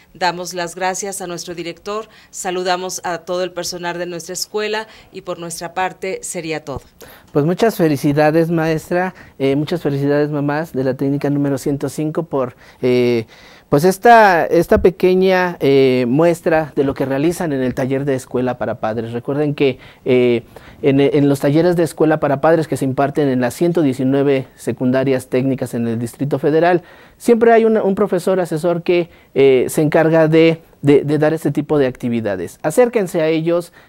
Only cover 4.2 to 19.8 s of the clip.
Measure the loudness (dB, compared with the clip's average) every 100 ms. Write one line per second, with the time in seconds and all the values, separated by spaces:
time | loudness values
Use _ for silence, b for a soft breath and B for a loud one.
4.2 | -10 -10 -8 -6 -4 -6 -8 B B -16
5.2 | -12 -10 -10 -12 -8 -4 -4 -4 -8 -8
6.2 | -8 -10 -6 -6 -8 -12 -14 _ B B
7.2 | _ 0 0 2 0 2 0 2 0 2
8.2 | 4 4 2 0 -2 -2 -2 -4 -4 B
9.2 | B -4 0 0 -2 -4 -2 -2 0 0
10.2 | 0 -2 -2 -4 -4 -4 -2 -2 -2 -2
11.2 | -2 0 0 -2 -4 -4 -4 -4 -4 -4
12.2 | -4 -4 -4 -8 B B 0 2 2 0
13.2 | -4 B B B _ 2 2 4 6 8
14.2 | 8 4 2 2 2 2 2 2 2 2
15.2 | 2 2 0 -2 2 4 4 2 0 2
16.2 | 2 0 0 0 0 -2 -2 -2 -2 -2
17.2 | -2 -2 -4 -2 -4 -2 -2 -2 -2 -4
18.2 | -4 -4 -4 -4 -6 -4 -4 -4 -6 -8
19.2 | -6 -2 -2 0 0 -2